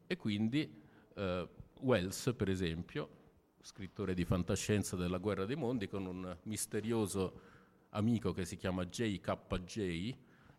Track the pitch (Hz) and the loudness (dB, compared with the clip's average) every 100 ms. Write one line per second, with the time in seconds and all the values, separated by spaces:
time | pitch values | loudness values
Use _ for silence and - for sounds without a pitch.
0 | - 180 110 104 110 139 147 - - - | -6 -4 0 2 2 2 -2 -6 -20 -20
1 | - - 95 90 80 - - - 131 107 | -14 -4 0 0 -2 -8 -20 -4 2 4
2 | 95 - - 113 95 92 87 82 87 147 | 2 -2 -2 0 2 2 0 -2 -4 -6
3 | - - - - _ _ - - 95 - | -8 -10 -20 -20 _ _ -20 -12 -10 -4
4 | 95 90 85 92 87 101 - 104 92 90 | 0 2 2 2 2 0 2 2 2 0
5 | 87 90 104 95 98 151 120 127 98 101 | 0 0 0 0 0 0 0 0 -2 -4
6 | 92 92 92 87 107 107 - 107 107 117 | -4 -4 -6 -8 -6 -6 -4 -2 0 2
7 | 101 98 92 - - - - _ _ 107 | 2 2 0 -2 -20 -20 -20 _ _ 2
8 | 107 113 98 87 87 92 98 92 90 - | 4 4 2 0 -4 -2 -2 0 -2 0
9 | 113 92 - 92 - 90 87 113 95 85 | 0 0 -2 -4 -2 -4 -4 -2 -2 0
10 | 104 131 - - - | -4 -6 -14 -20 -20